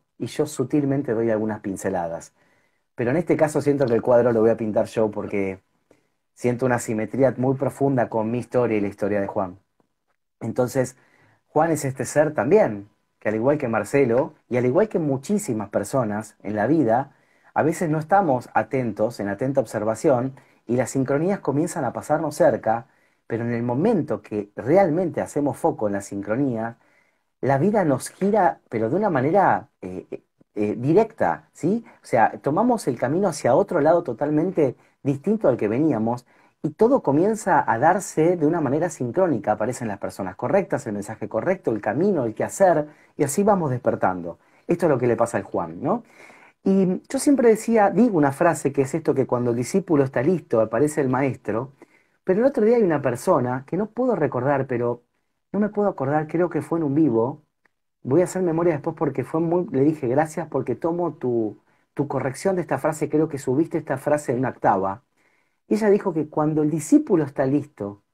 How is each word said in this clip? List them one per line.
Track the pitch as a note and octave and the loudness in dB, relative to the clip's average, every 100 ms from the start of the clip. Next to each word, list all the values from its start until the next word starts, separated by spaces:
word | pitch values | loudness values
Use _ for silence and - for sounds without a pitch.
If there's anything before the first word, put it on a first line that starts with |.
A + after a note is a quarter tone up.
| _ - | _ -12
y | A#2 | -8
yo | - D3 | -4 -4
sutilmente | - B2+ D3+ C#3 C3+ C#3 | -4 -2 0 0 -2 -2
doy | A2+ A#2 | -2 0
algunas | G#2+ G#2+ G#2+ | 0 -2 -4
pinceladas. | G#2 F#2+ G2 F#2+ E2+ E2 - _ _ _ _ _ _ - | -6 -6 -4 -4 -4 -8 -12 _ _ _ _ _ _ -6
Pero | A#2+ | -2
en | D3+ | 0
este | F3 D3+ | 0 2
caso | D#3 D3+ | 2 0
siento | C3+ C#3 B2+ | 0 2 2
que | A#2 | 2
el | |
cuadro | B2 A#2+ A#2+ | 4 4 4
lo | A2+ | 4
voy | A2+ | 4
a | A2 | 2
pintar | A2 G#2+ G#2 | 0 -2 -2
yo | - A2 | 0 -2
porque | G#2 G2 G2+ F#2+ F#2+ _ _ _ _ _ _ _ _ | -2 -6 -4 -4 -6 _ _ _ _ _ _ _ _
siento | A#2+ A#2+ B2+ | -4 0 0
una | A#2+ | 0
simetría | - G#2+ A2 A#2+ C3 A#2 | -2 -4 -4 0 0 2
muy | B2+ C3+ | 0 0
profunda | B2+ - C#3 C3 A2 | -2 0 0 0 0
con | A2+ A2 | -2 -4
mi | A#2+ | -4
historia | A#2 B2 A#2+ G#2+ | -2 0 2 0
y | |
la | G2+ | -2
historia | G2 G2+ G#2 | -4 -2 -2
de | G2 | -2
Juan. | G#2+ F#2 F#2 _ _ _ _ _ _ _ _ | -4 -6 -8 _ _ _ _ _ _ _ _
Entonces, | A#2+ G#2+ B2 C3 B2+ - _ _ _ _ _ | -6 -2 -2 -2 -4 -6 _ _ _ _ _
Juan | D3 E3 | 0 2
es | D3+ C#3 | 0 -2
este | C3 A#2+ | -6 -2
ser | D3 D#3 | 0 2
también, | D3+ A2+ G#3 D#3 G#2 G#2 _ _ _ | 0 4 4 4 -2 -12 _ _ _
que | A2+ | -4
al | A2 | 0
igual | B2 D3+ | 2 0
que | C3 | 0
Marcelo, | A2+ G#2 C#3 B2+ A#2 D#3 - _ | -2 0 2 4 2 0 -6 _
y | B2 | 0
al | B2 | 2
igual | D3+ G#3+ | 2 2
que | G3 | 0
muchísimas | D3+ C3+ - G#3 - A2 G2+ | -2 -2 -2 -2 -2 -4 -4
personas | G#2 G2+ C3+ A2 G#2 A2 _ | -4 -2 -2 -2 -4 -8 _
en | G2 G#2+ | -6 -2
la | A2 | 2
vida, | D#3+ A#2 A#2 C#3 _ _ _ _ | 2 4 2 0 _ _ _ _
a | - | -2
veces | C3+ E3+ E3+ | 0 0 -2
no | D#3 | -2
estamos | D#3 G3 F3+ B2+ - | 2 2 2 0 -2
atentos, | G#2+ A2 C3+ A#2+ G2+ A2 A#2+ | -4 -2 -2 -4 -2 -4 -2
en | G2+ | -6
atenta | G2 C3 C#3 | -4 -2 -2
observación, | A#2 A2+ G#2+ A2 E3 B2 C3 C3+ _ _ - | -2 -4 -4 0 2 2 0 -8 _ _ -4
y | A#2+ | -2
las | A#2 | -2
sincronías | C3+ C3 C#3+ E3+ G3 | -2 0 0 0 -2
comienzan | - C3+ E3 F3 B2 | -2 -2 -2 -4 -6
a | |
pasarnos | G#2+ - D#3 D#3 - | -6 -2 -2 -2 2
cerca, | D#3+ A2 - A2+ - _ _ _ - | 2 2 0 -4 -6 _ _ _ -8
pero | A2+ A#2+ | -6 -4
en | |
el | A#2+ | -4
momento | A#2+ B2 G3 G#3 - G#2+ | -2 0 2 0 -2 -6
que | - G#2+ G2+ - | -6 -8 -6 -6
realmente | A2+ F3+ F#3+ D#3 F3+ A#2+ | 2 4 4 2 -2 -4
hacemos | F#2+ D3 C#3+ - | -4 -2 -4 -2
foco | E3 - G#2 | -2 -2 -2
en | |
la | G2+ | -4
sincronía, | - G2+ F#2+ A2+ C#3+ A2+ A2+ - _ _ _ _ _ _ | -6 -8 -4 -2 -2 -2 -6 -10 _ _ _ _ _ _
la | B2+ C3+ | -2 2
vida | F#3 G#3+ E3 | 2 2 2
nos | B2+ - | 0 -4
gira, | - F#3+ G#3 F3+ - _ | -4 0 2 2 0 _
pero | A2+ A2+ | -2 0
de | E3 | 0
una | G#3+ | 0
manera, | C#3+ C3+ G3 E3 G2+ - _ | 0 2 4 4 2 -2 _
eh, | F#2 F#2 - - _ _ _ - | -12 -12 -12 -14 _ _ _ -4
eh, | G#2+ - | -2 -2
directa, | B2+ E3+ G#3+ - F2+ D#2+ - | 2 2 2 0 0 0 -8
¿sí? | - E3 A3+ - - | -6 -2 -2 -6 -18
O | - | -2
sea, | B2 A2+ - | 2 2 2
tomamos | C#3 E3 A#3+ A#3 - | -2 0 2 0 -2
el | A#2 | -2
camino | B2+ D#3+ G3 | -2 0 0
hacia | D3+ A#2+ C#3 | 0 2 2
otro | G3 F3+ | 2 2
lado | D3 E3+ | 4 2
totalmente | E3+ A#2 D3 D3+ F3 F3 C3+ - _ _ | 0 -4 -2 0 0 0 0 -2 _ _
distinto | C3+ C3+ G3 A3 E3+ | -4 -2 -2 0 2
al | A2+ | 2
que | G#2+ | 0
veníamos, | A#2 D#3+ A2+ A2+ B2 - _ _ _ | 0 0 0 -2 -4 -8 _ _ _
y | D#3+ | -8
todo | - A3+ C4+ | 0 2 4
comienza | - C#3 G3 G#3+ - D3+ - | 2 2 2 0 0 2 2
a | A2+ | 2
darse | D3+ G3 - - E3 F3+ | 2 2 -2 0 2 2
de | D3 | 0
una | E3+ | 0
manera | C3+ D3 F3 | 0 0 -2
sincrónica. | - B2 A#2 F#3 A#2+ G#2 | -4 -4 0 0 0 -2
Aparecen | G#2+ A2 B2+ A2+ | -2 -2 -4 -6
las | F#2+ | -6
personas | F#2+ - F#2+ F#2 | -8 -8 -10 -6
correctas, | B2 F#3 E3+ C#3 A#2+ | -2 0 0 -4 -4
el | |
mensaje | G#2 F#2+ F#2 G#2 | -8 -8 -10 -6
correcto, | A2 D3 F#3 - | -4 -2 -2 -2
el | G#2+ | -2
camino, | G#2+ A#2+ G3 F3 A#2 | -2 0 0 0 -2
el | G#2+ | -4
quehacer, | - - F#3+ D3+ D3 - _ - | -6 2 4 4 0 -10 _ -4
y | |
así | D3 - | -2 2
vamos | G3+ G3 D#3 | 2 2 0
despertando. | B2 - A2 G2+ F2+ E2+ - _ _ - | -2 -2 0 -2 -2 -8 -12 _ _ -4
Esto | E3+ E3+ | 0 2
es | |
lo | C3+ | 2
que | B2 | 2
le | A2 | 2
pasa | A#2 A2 | 0 -2
al | |
Juan, | G2 G2+ E2+ E2+ | -4 -6 -6 -6
¿no? | C3 A#3 - - - - - _ | -4 -4 -6 -20 -20 -20 -20 _
Y | - F#3+ F3+ F#3 - | 0 2 2 0 -4
yo | C4+ | -2
siempre | D4 C4+ A#3+ | 2 4 6
decía, | A3 - A3+ G3+ | 4 2 2 4
digo | F3 A#3+ F3+ | 4 4 4
una | C#3+ | 2
frase | C3 E3+ D#3+ C#3 | 4 2 2 0
que | C3+ | 0
es | C3+ | 0
esto, | E3 D#3+ C3 | -2 0 0
que | B2 | 0
cuando | B2 A#2+ | 0 0
el | A#2 | -2
discípulo | B2 F#3+ F3+ D3 | 0 -2 2 2
está | C3+ C3 | 2 0
listo, | C3+ F3 - A#2 | 0 0 0 0
aparece | A2 A2+ D3 D#3 | 2 2 0 0
el | C3 | 0
maestro, | B2+ C#3 A2+ - G#2+ C3+ - - _ _ _ | 0 -2 -4 -4 -4 -6 -12 -20 _ _ _
pero | - F#3+ | -2 2
el | C4 | 2
otro | C4 G#3+ | 2 4
día | A#3+ | 4
hay | |
una | G3 D3 | 4 2
persona | C3 A#2+ - D#3+ B2 B2+ - | 0 -2 2 2 2 -4 -6
que | E3+ | -6
no | G#3+ | -6
puedo | - B3+ G3+ | -2 -2 0
recordar, | C#3+ B2+ C3 C#3 C3 | 0 0 0 0 -2
pero | A#2+ A#2+ A#2+ _ _ _ _ _ | -2 -2 -4 _ _ _ _ _
no | G3 | -4
me | G#3 | -2
puedo | G#3 G3+ | -2 -2
acordar, | - C3+ D3+ D3+ | -2 -2 -2 -2
creo | E3 F3 | -2 -2
que | D#3+ | -2
fue | C3 E3+ | -4 -2
en | D3+ | 0
un | C#3 | 2
vivo, | D#3 A2+ A#2+ D3 _ _ _ _ _ _ | 2 2 0 -4 _ _ _ _ _ _
voy | B2 C#3+ | -2 0
a | F3+ | 2
hacer | F#3 | 0
memoria | F3+ D#3+ F3 | -2 0 0
después | D3 E3 D#3+ | 0 -4 -4
porque | D3+ C3 | -4 -4
fue | B2 D#3+ | -4 -2
muy, | E3 F3 F3 | 0 0 0
le | C3 | 0
dije, | C#3+ D#3 A#2 | 2 0 0
"Gracias | C3+ D#3 E3 D#3 | 0 0 -4 -6
porque | C#3 B2+ A#2 | -4 -4 -4
tomo | E3+ F3 E3+ - | -4 -2 -4 -4
tu, | B2 A#2 G#2+ G2+ _ _ _ - | -2 -2 -2 -6 _ _ _ -6
tu | C3+ | -4
corrección | C3+ C3+ C3+ G3 F#3 | -2 -4 -2 -2 -2
de | |
esta | D#3+ C3+ | -2 -2
frase, | D#3 D#3 D3+ | -2 -2 -2
creo | D3+ D#3 | 0 0
que | C#3 | -2
subiste | - B2+ E3 E3 | -2 0 0 -4
esta | D#3 C3+ | -4 -6
frase | D3 D3 D3+ | -2 -2 0
en | B2 | -2
una | B2+ | -2
octava". | - B2+ G2+ F#2+ G2 _ _ _ _ _ _ _ | -2 0 2 0 -6 _ _ _ _ _ _ _
Y | A3 | 0
ella | G#3+ | 4
dijo | G3+ G3+ | 4 2
que | D#3+ D3+ | -2 -2
cuando | - D3+ D#3 | -2 0 2
el | D3+ | 0
discípulo | D#3+ - D4+ D4+ F3+ | -2 4 4 4 2
está | C#3 - C3+ | 0 -2 0
listo | C#3+ - - G2+ G2+ _ | 0 -2 -8 -10 -10 _